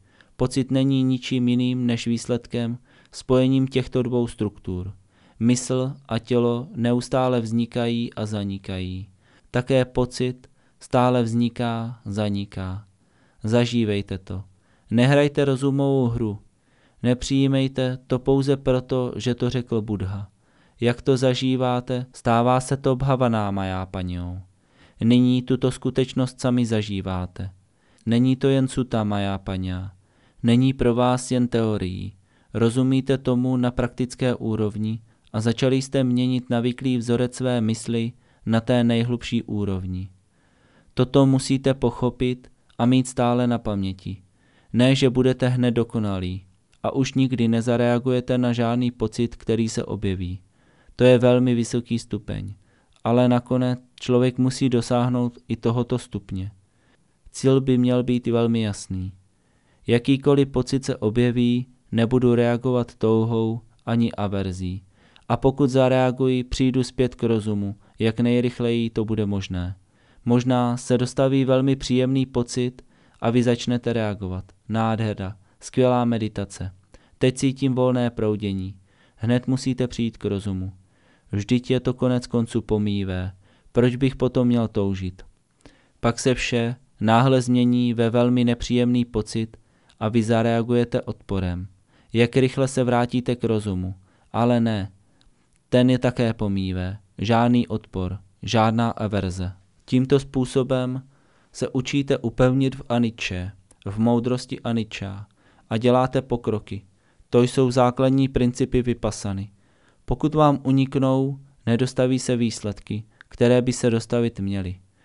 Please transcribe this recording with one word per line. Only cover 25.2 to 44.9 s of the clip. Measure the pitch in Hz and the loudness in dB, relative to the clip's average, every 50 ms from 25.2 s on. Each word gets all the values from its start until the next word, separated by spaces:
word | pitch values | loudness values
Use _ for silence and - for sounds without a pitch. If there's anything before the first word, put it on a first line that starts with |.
| 123 123 127 127 | 4 4 2 0
tuto | 123 127 131 127 - 127 | 0 -2 -2 0 0 -2
skutečnost | 123 - - 131 123 - 131 131 - 135 127 127 - - | -2 -2 -6 -4 -2 -2 -2 -2 -2 -4 -4 -4 -4 -4
sami | - 131 123 123 120 | -2 0 0 0 0
zažíváte. | 110 113 107 104 107 101 95 92 98 92 90 90 87 - - 92 95 - _ _ _ _ _ _ _ _ _ - | 0 0 -2 -2 -2 -6 -6 -6 -4 -6 -6 -6 -8 -8 -10 -12 -12 -12 _ _ _ _ _ _ _ _ _ -4
Není | 110 117 120 123 131 131 | 0 2 2 4 2 2
to | 127 - 135 | 2 2 2
jen | 135 135 131 131 | 2 2 2 0
sutta | - 135 127 127 - 113 107 | 0 -2 -4 -2 -2 -2 -2
majápaňá. | 104 104 101 101 98 98 95 98 - 95 92 92 92 90 92 92 95 - _ _ _ _ _ _ _ _ - - | 0 -2 -2 -2 -2 -4 -6 -6 -6 -6 -6 -6 -6 -6 -8 -10 -12 -14 _ _ _ _ _ _ _ _ -4 0
Není | 117 120 123 131 135 131 | 2 4 4 4 2 2
pro | 135 120 120 117 | 2 2 0 2
vás | 120 123 123 127 123 - - | 2 2 2 2 0 -2 -2
jen | 127 123 123 120 | -2 0 0 0
teorií. | - 117 113 110 107 101 98 90 92 95 95 95 - _ _ _ _ _ _ _ - | 0 0 0 0 0 -2 -4 -6 -6 -8 -10 -10 -12 _ _ _ _ _ _ _ -2
Rozumíte | 110 110 117 113 131 131 131 131 131 127 - 135 131 | 0 0 2 2 2 2 2 2 0 2 0 -2 -2
tomu | 135 131 123 123 123 127 127 127 | 0 0 0 0 0 0 0 0
na | 123 123 | 0 0
praktické | 123 - 123 120 - - 127 123 - - 131 127 117 | 0 -2 -4 -4 -2 -4 -6 -6 -4 -4 -2 -2 -2
úrovni | - - 113 110 107 107 104 98 104 107 110 113 113 - _ _ _ _ _ - | -2 -2 -4 -2 -2 -2 -2 -2 -4 -4 -4 -4 -6 -10 _ _ _ _ _ -6
a | 110 | -2
začali | 110 117 113 - 135 131 131 135 | 0 0 0 2 2 2 2 2
jste | 131 - - 139 131 | -2 -2 -2 0 0
měnit | 127 123 123 127 127 127 123 123 - | 2 2 2 0 0 0 -2 -2 -2
navyklý | 123 120 117 123 123 - 131 135 127 120 | -2 0 0 -2 -4 -2 -2 -2 -2 -2
vzorec | 113 123 120 117 123 120 123 | 0 0 0 0 0 -2 -2
své | - 127 127 123 120 | -4 -4 -2 0 0
mysli | 110 110 113 110 - - 117 117 113 117 - _ _ _ _ _ - | 0 0 -2 -2 -4 -4 -2 -2 -2 -4 -6 _ _ _ _ _ -4
na | 107 110 113 | 0 0 0
té | 113 - 123 120 117 | 2 2 2 2 4
nejhlubší | 117 117 117 117 120 120 117 - - 120 117 - | 2 2 2 0 -2 -2 -6 -6 -4 -4 -4 -4
úrovni. | - - 104 101 98 95 92 92 92 92 92 98 92 - _ _ _ _ _ _ _ _ _ _ _ _ _ _ _ - | -2 -4 -4 -2 -2 -4 -4 -6 -6 -6 -8 -8 -10 -14 _ _ _ _ _ _ _ _ _ _ _ _ _ _ _ -2
Toto | - 127 127 - 143 139 | -2 -2 2 4 4 6
musíte | 135 135 131 - - 139 131 135 139 131 | 6 4 2 2 0 -2 0 0 0 -2
pochopit | 131 - 117 - - 127 123 123 - 131 127 123 123 - - _ _ _ _ _ - | 0 0 -2 -2 0 -2 -2 -2 -2 -4 -4 -4 -4 -10 -20 _ _ _ _ _ 0
a | 120 | 2
mít | 120 131 131 131 131 | 4 4 2 2 0
stále | - - 123 120 120 123 123 120 | -2 -2 0 0 2 2 0 0
na | 120 117 | -2 -2
paměti. | 120 113 104 101 95 95 98 - - 95 95 - - _ _ _ _ _ _ _ _ _ - | -4 -4 -4 -4 -4 -4 -6 -8 -10 -12 -12 -12 -14 _ _ _ _ _ _ _ _ _ 0
Ne, | 117 123 131 | 2 4 4